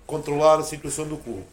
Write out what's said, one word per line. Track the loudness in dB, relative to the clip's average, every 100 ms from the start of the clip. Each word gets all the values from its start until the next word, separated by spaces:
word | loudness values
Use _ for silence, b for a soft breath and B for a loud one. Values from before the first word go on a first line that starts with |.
| -10
controlar | -8 -4 4 6 6
a |
situação | 2 -8 -8 -6 -6
do | -8
clube. | -10 -12 -14